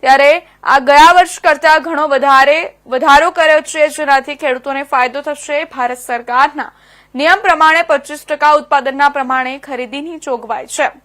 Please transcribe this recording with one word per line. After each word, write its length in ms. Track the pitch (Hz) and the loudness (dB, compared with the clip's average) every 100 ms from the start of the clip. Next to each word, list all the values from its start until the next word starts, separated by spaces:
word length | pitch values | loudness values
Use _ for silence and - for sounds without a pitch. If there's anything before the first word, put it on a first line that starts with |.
ત્યારે 460 | 262 269 277 330 339 _ | 4 4 4 2 -2 _
આ 160 | - 277 | 0 0
ગયા 340 | 262 285 320 | 4 6 6
વર્ષ 280 | 359 359 - | 6 2 0
કરતા 380 | 349 294 320 311 | -2 0 2 2
ઘણો 300 | 302 311 311 | 0 -4 -2
વધારે 680 | 269 277 269 269 302 349 _ _ | 0 2 4 4 2 -2 _ _
વધારો 440 | 254 302 285 330 | -4 2 4 2
કર્યો 300 | 349 311 311 | 0 2 2
છે, 280 | 311 320 302 | 0 -2 -2
જેનાથી 460 | 294 294 269 269 | -2 0 0 -2
ખેડૂતોને 480 | 285 302 254 262 269 | -6 -4 -6 -6 -8
ફાયદો 380 | 277 262 254 254 | -4 -2 -2 -4
થશે. 440 | 285 294 - 294 | -8 -10 -6 -6
ભારત 340 | 320 262 247 247 | -6 -6 -6 -6
સરકારના 760 | - 240 240 240 285 285 - _ _ _ _ | -8 -10 -4 0 0 -2 -14 _ _ _ _
નિયમ 280 | 254 302 381 | -4 -4 -2
પ્રમાણે 400 | 427 320 311 320 | -2 2 2 2
પચીસ 440 | 339 294 - 294 - | 0 -2 -4 -18 -10
ટકા 240 | 294 294 | -2 2
ઉત્પાદનના 560 | 302 294 285 262 269 285 | 0 0 -2 -2 0 -2
પ્રમાણે 500 | 285 254 262 254 269 | 0 -4 -4 -4 -10
ખરીદીની 600 | 277 262 247 269 311 330 | -12 -12 -10 -10 -12 -14
જોગવાઈ 480 | - 247 226 214 - | -8 -8 -6 -10 -10
છે. 240 | - 269 - | -4 -4 -4